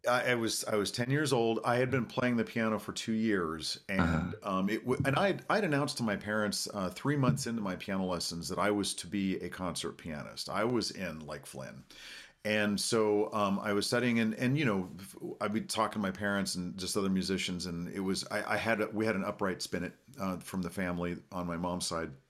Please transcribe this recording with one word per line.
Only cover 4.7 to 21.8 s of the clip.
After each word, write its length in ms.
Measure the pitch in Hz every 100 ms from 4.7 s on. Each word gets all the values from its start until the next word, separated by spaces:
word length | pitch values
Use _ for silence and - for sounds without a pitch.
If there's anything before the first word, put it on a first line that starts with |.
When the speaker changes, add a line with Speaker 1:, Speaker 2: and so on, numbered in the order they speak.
| 110
Speaker 1:
w-, 180 | 123 - 135
and 100 | 139
I'd, 280 | 196 139 -
I'd 140 | 190
announced 340 | 196 143 143 -
to 60 |
my 120 | 117 98
parents, 520 | 104 107 104 98 -
uh, 160 | 101 92
three 260 | - 135 147
months 300 | 131 139 120
into 140 | 117
my 140 | 98 90
piano 300 | - 95 92
lessons 440 | 87 - 85 73
that 80 | 85
I 120 | 98
was 220 | 104 95 -
to 120 | 87
be 280 | 101 95 92
a 120 | 87
concert 480 | - 90 - 73 -
pianist. 520 | 87 76 53 57 -
I 140 | 87
was 280 | 113 120 98
in, 280 | - 90 80 76
like, 180 | 73 67
Flynn. 380 | 67 64 64 - - - - - _ 107
And 320 | 107 104 98
so, 540 | - 117 107 104 107
um, 260 | 110 101 98
I 80 | 107
was 160 | 101 98
studying, 320 | 123 123 117
and, 140 | 110
and, 240 | 110 127 143
you 80 | 139
know, 240 | 98 90 90 95 - 87 -
I'd 140 | 104
be 80 | 107
talking 320 | 95 107 107
to 60 | 110
my 120 | 98
parents 440 | 92 104 101 95 90
and 220 | 90 92
just 200 | 92 104
other 100 | 98
musicians, 600 | 95 90 95 - 90 90
and 200 | 85 87 98
it 60 |
was, 240 | 95 92 -
I, 260 | - - 104
I 20 |
had 240 | 101 107
a, 60 | 107
we 180 | 104 110
had 100 | 95
an 80 |
upright 380 | 95 101 98 87
spinet, 320 | - 92 87 - - -
uh, 160 | 95 87
from 240 | - 95
the 80 | 85
family 460 | - 90 87 87 87 -
on 160 | 90 87
my 80 | 85
mom's 320 | 87 90